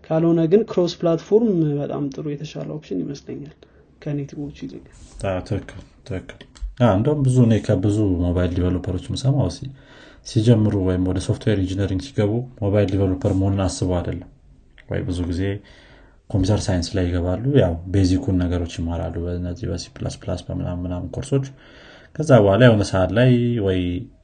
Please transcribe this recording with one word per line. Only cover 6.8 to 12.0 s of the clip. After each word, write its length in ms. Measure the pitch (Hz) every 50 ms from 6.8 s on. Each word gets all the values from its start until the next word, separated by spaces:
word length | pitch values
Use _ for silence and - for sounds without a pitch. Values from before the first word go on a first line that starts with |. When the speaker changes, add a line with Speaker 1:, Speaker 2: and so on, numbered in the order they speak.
| 123 117 95
Speaker 2:
እንደውም 280 | 101 117 139 151 147
ብዙ፣ 160 | 135 131 127 127
እኔ 140 | 123 113 113 101
ከብዙ 360 | - - 104 92 95 104 101 110 107 98 90 85
ሞባይል 320 | 87 87 87 90 90 87
ዲቨሎፐሮች 540 | 87 90 87 90 90 87 - - 92 90 -
የምሰማው 440 | - 95 - - 131 143 135 101 90
ሲ-፣ 200 | - - - - - - - - - - - - - - -
ሲጀምሩ 480 | - - 117 107 123 117 107 107 104 107 101
ወይም 220 | 92 92 92 90 92
ወደ 140 | 90 92 95
ሶፍትዌር 360 | - - 107 - - 113 104 98
ኢንጂነሪንግ 420 | 92 92 95 95 98 92 98 92